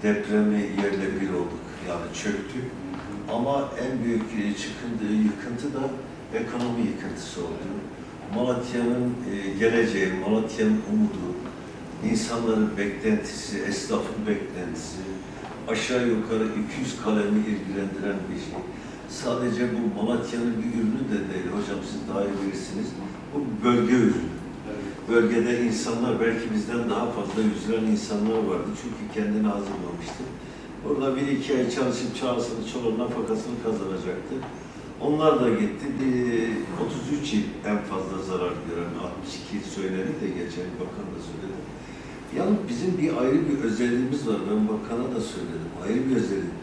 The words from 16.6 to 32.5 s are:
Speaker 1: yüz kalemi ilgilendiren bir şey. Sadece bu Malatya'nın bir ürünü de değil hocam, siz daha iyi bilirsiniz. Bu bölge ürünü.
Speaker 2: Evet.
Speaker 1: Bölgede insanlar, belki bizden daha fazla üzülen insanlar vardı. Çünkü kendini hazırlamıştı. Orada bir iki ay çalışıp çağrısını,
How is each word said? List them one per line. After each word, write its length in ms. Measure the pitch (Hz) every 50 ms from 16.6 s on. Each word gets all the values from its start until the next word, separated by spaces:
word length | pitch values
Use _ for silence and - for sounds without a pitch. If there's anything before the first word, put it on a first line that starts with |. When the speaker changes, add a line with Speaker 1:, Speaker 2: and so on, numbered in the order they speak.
| 107 - - -
Speaker 1:
yüz 200 | 127 117 - - -
kalemi 360 | 110 107 104 101 104 104 107
ilgilendiren 800 | 107 107 104 98 95 95 98 98 98 98 98 - 101 104 98 98 90 -
bir 100 | - -
şey. 220 | - - - - - - - - - - - - - -
Sadece 580 | - - - 117 120 127 123 123 107 104 123 120 110
bu 300 | 110 117 104 98 101 104
Malatya'nın 520 | 117 123 120 - - 120 117 117 120 113 107
bir 180 | 107 - - 113
ürünü 240 | 110 104 - - - -
de 220 | 107 98 - - -
değil 140 | 92 90 90 95
hocam, 240 | - 101 - - - - -
siz 100 | - - 95 -
daha 120 | 95 98
iyi 160 | 98 101 98 190
bilirsiniz. 460 | 98 98 98 95 95 95 95 95 - - - - - - - - - - -
Bu 320 | 147 143 123 110 101 101
bölge 280 | 123 123 117 107 107 123
ürünü. 380 | 123 113 101 - 85 - - - - - - - - - -
Speaker 2:
Evet. 380 | - - - - - - - -
Speaker 1:
Bölgede 540 | 117 117 110 107 117 117 107 120 120 120 123
insanlar, 540 | 113 107 104 - 117 117 117 117 117 110 104
belki 340 | 113 113 110 110 - 107 107
bizden 360 | 104 101 104 120 120 113 104
daha 160 | 101 - 120 120
fazla 300 | - 107 101 98 98 110 110 104 98
üzülen 280 | 87 85 104 113 110 110 110
insanlar 460 | 107 101 - - 107 104 104 110 113 110 107 98
vardı. 200 | 92 - - - - -
Çünkü 320 | - 123 104 - 104 104 -
kendini 340 | 110 104 104 104 110 107 104
hazırlamıştı. 760 | 101 101 101 95 98 85 87 87 87 87 85 85 - - - - - - - - - - - - - - - 147
Orada 280 | 147 135 131 135 131
bir 120 | 131 143 139
iki 300 | 143 - - - 139 127
ay 120 | 123 117
çalışıp 460 | 120 143 131 127 117 - - 110 - -
çağrısını, 480 | 135 127 120 117 - -